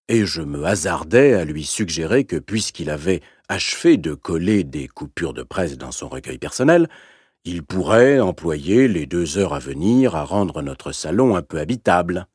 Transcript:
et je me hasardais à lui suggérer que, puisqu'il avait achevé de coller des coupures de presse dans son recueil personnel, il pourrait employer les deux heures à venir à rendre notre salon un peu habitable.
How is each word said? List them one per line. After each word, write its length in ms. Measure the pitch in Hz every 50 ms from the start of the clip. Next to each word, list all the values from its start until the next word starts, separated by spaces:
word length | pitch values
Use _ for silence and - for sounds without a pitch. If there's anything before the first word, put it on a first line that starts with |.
| _ -
et 160 | 117 113 104
je 160 | 90 76 82
me 240 | 78 73 71 71 73
hasardais 680 | - 107 101 - 95 85 - 80 80 98 123 143 143 117
à 120 | 95 82
lui 180 | 76 76 78 76
suggérer 640 | - - - 110 85 80 82 80 80 117 139 139
que, 100 | - 90
puisqu'il 540 | 76 - - 101 110 104 - - - - -
avait 320 | 76 73 76 92 92 80 - - _ _ _ -
achevé 480 | - 123 - - - - - 170 160
de 180 | 104 78 80 73
coller 520 | - - - 87 82 87 98 110 101 82
des 240 | 69 67 76 67 64
coupures 420 | _ - 76 71 - - 85 78
de 120 | 64 64 64
presse 340 | - - 98 90 78 69 64
dans 160 | 69 67 67
son 160 | - - -
recueil 280 | 131 131 - - 127 127
personnel, 520 | - - - - 127 147 175 175 165 160 - - - - _ _ _ _ _ _ -
il 180 | 90 90 85 73
pourrait 560 | - - 95 87 82 107 113 123 135 143 135
employer 720 | 110 92 85 - - 85 78 73 69 82 101 123 135 123
les 160 | 98 82 73
deux 320 | 65 - 87 87 76 73 98
heures 160 | 98 87 147
à 60 | 139
venir 580 | - - - 139 90 104 120 131 131 117 85 76
à 80 | 73
rendre 360 | 73 92 104 101 87 - 76
notre 300 | 71 69 67 - - 71
salon 460 | 69 - - 78 82 110 135 123 101 87
un 40 |
peu 180 | 76 - - 78
habitable. 680 | 76 78 127 117 - 104 87 90 87 85 90 87 - _ _